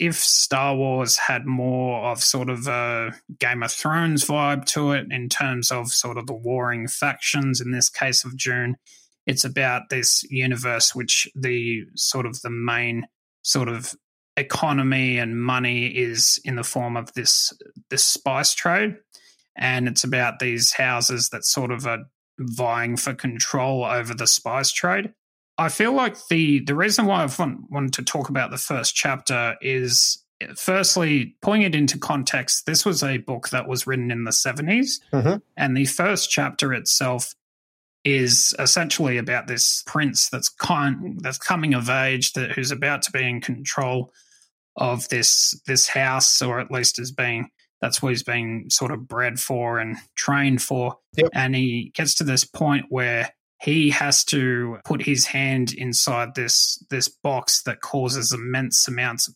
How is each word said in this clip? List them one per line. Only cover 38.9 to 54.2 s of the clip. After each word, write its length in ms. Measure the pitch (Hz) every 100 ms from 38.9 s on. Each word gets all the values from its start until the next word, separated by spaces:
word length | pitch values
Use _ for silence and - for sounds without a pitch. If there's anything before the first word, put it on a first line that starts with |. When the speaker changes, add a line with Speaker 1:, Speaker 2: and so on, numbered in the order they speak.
| - 147 123
Speaker 1:
about 280 | 113 123 117
this 360 | 120 - - -
prince 420 | 156 147 - -
that's 180 | - -
kind, 720 | - - 170 143 131 - -
that's 160 | 127 127
coming 360 | - 180 156
of 140 | 131 117
age, 440 | 131 131 131 127
that, 200 | - 123
who's 180 | 123 127
about 300 | 143 143 143
to 100 | -
be 160 | 135 127
in 120 | 123
control 720 | - 131 139 - 131 127 127 _ _ _ _ _ _ -
of 320 | 127 120 -
this, 500 | 123 110 - - - -
this 200 | 131 -
house, 560 | 135 135 131 - -
or 160 | 123 123
at 120 | 123
least 260 | 127 120 -
is 140 | 127
being, 380 | 131 123 117 123 _ _ _
that's 220 | 123 -
what 60 | 135
he's 120 | 120
being 440 | - 120 113 113 -
sort 200 | - 127
of 160 | 143 127
bred 320 | 117 123 123
for 400 | - 127 120 117
and 180 | 113 110 - -
trained 460 | - 143 139 127
for. 360 | - 131 123 - _ -
Speaker 2:
Yep. 140 | 160
Speaker 1:
And 220 | 156 131
he 380 | 131 127 120 -
gets 200 | - 156 -
to 80 |
this 200 | 151 127
point 420 | - - 156 143 -
where 420 | 131 123 117 117 - _ -
he 300 | - 160 147
has 340 | 143 143 135